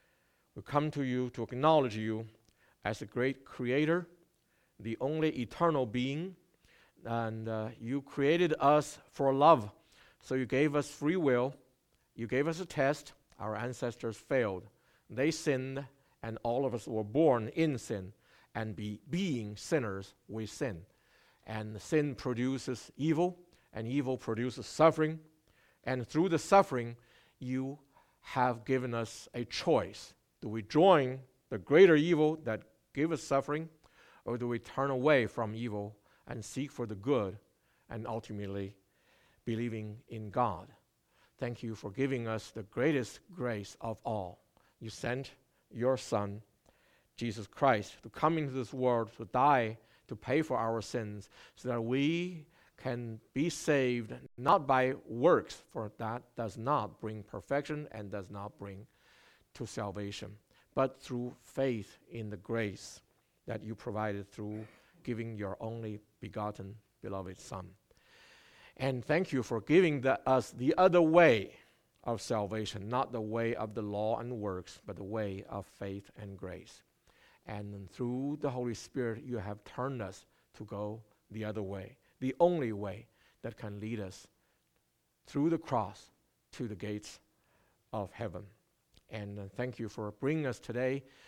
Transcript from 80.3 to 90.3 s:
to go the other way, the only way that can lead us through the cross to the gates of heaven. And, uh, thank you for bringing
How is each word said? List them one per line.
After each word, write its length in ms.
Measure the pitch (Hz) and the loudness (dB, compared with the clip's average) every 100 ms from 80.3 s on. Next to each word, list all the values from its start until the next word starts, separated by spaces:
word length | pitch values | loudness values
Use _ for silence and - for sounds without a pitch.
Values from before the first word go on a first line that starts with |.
| _ _ | _ _
to 100 | - | -18
go 380 | 110 104 104 110 - _ _ | -12 -8 -8 -8 -16 _ _
the 120 | 104 | -8
other 180 | 107 107 | -6 -4
way, 340 | 95 98 95 - _ - | -6 -8 -10 -16 _ -6
the 140 | 131 - | -4 4
only 320 | 175 175 120 | 4 4 -2
way 340 | 104 101 95 117 _ _ _ | -4 -6 -10 -16 _ _ _
that 140 | 113 113 | -12 -10
can 220 | 107 101 | -12 -8
lead 220 | 110 113 | -8 -6
us 260 | 95 - - _ _ _ _ _ _ _ _ _ - | -8 -12 -20 _ _ _ _ _ _ _ _ _ -8
through 240 | 143 156 | 0 0
the 80 | 165 | 0
cross 520 | - 123 98 104 - _ _ _ _ | 0 -2 -2 -8 -20 _ _ _ _
to 160 | - 120 | -10 -8
the 80 | |
gates 460 | 98 104 104 - - _ _ _ _ _ _ - | -6 -6 -8 -8 -20 _ _ _ _ _ _ -10
of 180 | 113 95 | -6 -6
heaven. 320 | - 110 90 101 _ _ _ _ - - | -6 -8 -8 -14 _ _ _ _ -20 -14
And, 280 | 110 101 101 | -10 -8 -10
uh, 40 | 98 - | -10 -6
thank 220 | 123 113 | -6 -6
you 100 | 110 | -8
for 220 | - 104 | -6 -8
bringing 340 | - 135 | -4 -2